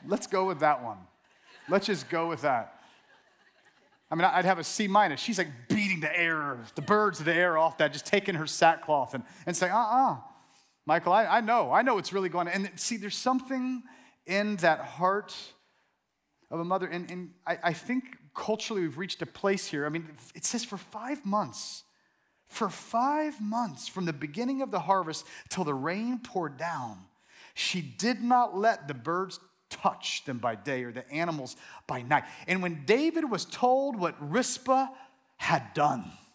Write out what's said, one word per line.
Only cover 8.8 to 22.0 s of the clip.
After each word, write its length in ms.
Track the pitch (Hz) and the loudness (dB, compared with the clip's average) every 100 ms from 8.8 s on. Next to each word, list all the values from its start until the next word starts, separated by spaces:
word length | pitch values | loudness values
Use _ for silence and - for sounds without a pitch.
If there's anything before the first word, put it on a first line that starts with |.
| - 147 123 | 0 0 0
and, 80 | 131 - - - | -6 -10 -10 -4
and 100 | 170 | 0
saying, 160 | 180 | 2
"Uh-uh, 440 | 208 220 247 262 135 - - _ _ _ _ - | 2 4 4 2 0 -10 -20 _ _ _ _ 2
Michael, 260 | 170 175 | 2 6
I, 140 | 196 202 | 4 6
I 140 | 214 | 4
know. 300 | 220 240 139 | 4 2 6
I 120 | 165 | 4
know 120 | 254 | 4
what's 180 | 214 - | 2 0
really 180 | 196 185 | -2 0
going 180 | 170 170 | 0 0
on." 60 | |
And 160 | 190 196 | -2 -4
see, 220 | 170 - 226 | -4 -4 -4
there's 220 | 202 - | -6 -2
something 640 | 254 262 262 262 254 254 - - - _ - | 0 0 -2 -4 -4 -6 -10 -20 -20 _ -2
in 300 | 196 208 202 | 0 0 2
that 240 | 170 156 | 4 2
heart 540 | - 143 185 202 202 - - _ _ _ _ _ _ _ _ _ _ | -2 0 2 2 -4 -16 -16 _ _ _ _ _ _ _ _ _ _
of 80 | 165 | -6
a 60 | |
mother, 220 | 170 190 180 | -2 -2 0
and, 200 | 170 175 | -6 -6
and 200 | 180 175 _ 160 | -10 -12 _ -6
I, 120 | 170 | -2
I 100 | 170 | -2
think 320 | 160 - 254 - - - | -2 -2 -4 -4 -20 -14
culturally 480 | - - 220 - 214 | -8 -2 -2 -2 -2
we've 140 | 165 131 | -2 -4
reached 240 | 190 - | -8 -8
a 60 | 165 | -10
place 400 | - 196 196 - | -2 2 2 0
here. 180 | 147 | -2
I 60 | 147 | -2
mean, 180 | 160 160 151 - | -4 -8 -16 -18
it 100 | - | -4
says 200 | - 240 | -2 -2
for 140 | - 190 | -6 -10
five 480 | - 214 240 294 202 | -12 -12 -8 -6 -2
months, 560 | 208 165 110 - - _ _ | -2 -2 -6 -10 -10 _ _